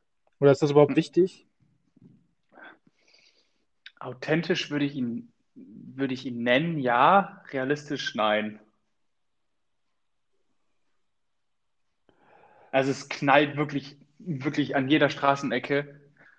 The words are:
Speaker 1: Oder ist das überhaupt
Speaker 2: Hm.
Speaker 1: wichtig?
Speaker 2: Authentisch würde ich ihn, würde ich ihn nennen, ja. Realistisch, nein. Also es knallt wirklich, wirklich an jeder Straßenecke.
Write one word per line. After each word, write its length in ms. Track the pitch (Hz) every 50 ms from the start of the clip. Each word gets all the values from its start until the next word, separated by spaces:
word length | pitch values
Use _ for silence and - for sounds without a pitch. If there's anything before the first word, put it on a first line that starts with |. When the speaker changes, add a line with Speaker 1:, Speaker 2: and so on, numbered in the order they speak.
| _ _ _ _ _ _ _ -
Speaker 1:
Oder 140 | 139 143
ist 100 | 139 -
das 100 | 160 143
überhaupt 180 | 143 147 147 131
Speaker 2:
Hm. 60 | 127
Speaker 1:
wichtig? 500 | 156 165 - - 170 185 185 - - _ _ _ _ _ _ _ _ _ _ _ _ - - - _ _ _ _ _ _ _ _ - - - - _ _ _ _ _ _ _ _ _ _ _ _ _ _ _ _ _ _ _ _ _ - - _ -
Speaker 2:
Authentisch 680 | - 127 127 127 - - 156 170 170 - 175 - - -
würde 140 | 147 143 143
ich 100 | 139 -
ihn, 380 | 135 123 117 117 117 - - _ _ _ _ _
würde 600 | - - - 110 - - 127 127 131 135 127 131
ich 120 | 123 -
ihn 160 | 131 120 120
nennen, 360 | 120 120 123 139 165 170 165 147
ja. 640 | 127 120 120 120 135 160 185 196 190 - - - - -
Realistisch, 600 | 139 135 131 135 147 147 - - 147 127 - - -
nein. 460 | 113 107 107 107 107 107 107 107 - _ _ _ _ _ _ _ _ _ _ _ _ _ _ _ _ _ _ _ _ _ _ _ _ _ _ _ _ _ _ _ _ _ _ _ _ _ _ _ _ _ _ _ _ _ _ _ _ _ _ _ _ _ _ _ _ _ _ _ _ _ _ _ _ _ _ _ _ _ _ _ _ _ _ _ _ _ _ _ _ _ -
Also 200 | - 135 135 139
es 180 | 131 - - -
knallt 480 | - - 147 143 147 147 151 143 131
wirklich, 400 | 143 151 147 143 135 - - - _ - _ _ _
wirklich 580 | - 185 151 127 127 151 143 156 139 120 -
an 120 | 139 131 131
jeder 220 | 156 151 147 139
Straßenecke. 920 | - - 143 139 139 139 - 120 113 127 - - 143 143 143 143 - - _ _ _ _ - - _